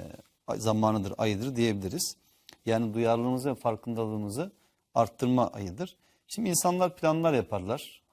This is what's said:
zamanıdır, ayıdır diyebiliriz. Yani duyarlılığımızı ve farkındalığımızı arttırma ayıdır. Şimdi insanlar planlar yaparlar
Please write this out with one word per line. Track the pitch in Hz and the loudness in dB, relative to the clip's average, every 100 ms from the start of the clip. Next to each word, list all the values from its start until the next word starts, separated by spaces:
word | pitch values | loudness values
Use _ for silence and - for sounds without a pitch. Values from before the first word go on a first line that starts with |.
| - - - _ - 110 | -12 -16 -20 _ -8 -2
zamanıdır, | 110 107 110 110 95 - | 0 4 4 2 -2 0
ayıdır | 110 101 131 120 | 0 0 -2 0
diyebiliriz. | 117 101 95 156 - - _ _ _ - 113 | 0 0 -4 -4 -6 -10 _ _ _ -8 0
Yani | 113 113 | 0 0
duyarlılığımızı | 113 117 117 123 127 139 | 2 2 4 2 0 -2
ve | |
farkındalığımızı | 123 120 110 120 113 110 107 104 113 190 - _ _ _ | -2 -2 -2 -4 -4 -2 -2 -4 -4 -6 -8 _ _ _
arttırma | 120 113 - 123 127 120 | 0 0 0 2 4 2
ayıdır. | 107 95 104 185 - _ _ - | -2 -8 -8 -10 -12 _ _ -12
Şimdi | - 208 | -4 -2
insanlar | 165 180 180 180 180 | 0 2 2 0 0
planlar | 160 160 165 | 0 2 2
yaparlar | 131 - 101 92 139 - - _ | 2 0 -4 -4 -6 -8 -20 _